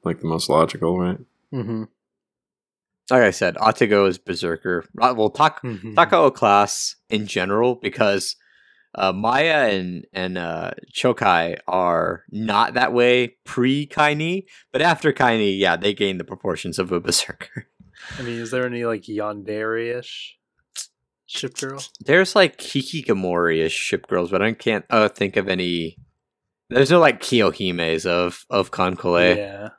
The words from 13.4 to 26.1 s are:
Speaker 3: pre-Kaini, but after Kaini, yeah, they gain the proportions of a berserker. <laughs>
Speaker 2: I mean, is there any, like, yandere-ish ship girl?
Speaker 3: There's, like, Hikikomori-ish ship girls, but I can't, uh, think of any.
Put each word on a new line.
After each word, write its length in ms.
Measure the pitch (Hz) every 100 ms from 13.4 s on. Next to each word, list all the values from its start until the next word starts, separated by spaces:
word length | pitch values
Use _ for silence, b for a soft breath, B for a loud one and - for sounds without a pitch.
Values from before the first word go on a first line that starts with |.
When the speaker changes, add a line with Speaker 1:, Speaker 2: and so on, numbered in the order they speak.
Speaker 3:
pre-Kaini, 1000 | - - 127 143 147 - 147 151 160 190 - b b
but 80 | 131
after 320 | 170 160 156
Kaini, 460 | - 127 113 104 95
yeah, 180 | 95 85
they 160 | 101
gain 240 | 98 101 92
the 80 |
proportions 540 | 82 92 101 80 90 85
of 120 | 90
a 80 | 90
berserker. 680 | 87 87 - - - - - _ _
<laughs> 260 | _ - -
Speaker 2:
I 40 |
mean, 160 | 123 117
is 100 | 117
there 140 | 127
any, 220 | 123 120 117
like, 160 | 107
yandere-ish 1400 | - 104 104 104 98 107 110 113 117 123 123 - - _ _ _ _ - - _ _ _ _
ship 320 | - 131 -
girl? 240 | 135 135 - _
Speaker 3:
There's, 340 | - 165 190
like, 220 | 214 180 -
Hikikomori-ish 1160 | - 139 131 165 - 98 92 87 85 80 82
ship 320 | - - 104 -
girls, 240 | 90 87
but 100 | 92
I 120 | 107
can't, 340 | 113 - 104 -
uh, 200 | 113 107
think 260 | - 101 104
of 100 | 95
any. 500 | 92 90 85 80 - _